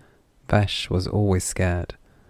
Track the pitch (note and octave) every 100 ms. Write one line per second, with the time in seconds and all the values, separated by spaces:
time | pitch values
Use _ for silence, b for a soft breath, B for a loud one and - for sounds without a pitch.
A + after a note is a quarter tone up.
0 | b b b _ - G#2 G2+ - - F#2
1 | F2+ - G#2 F#2 - - F#2 F2 F2 -
2 | b b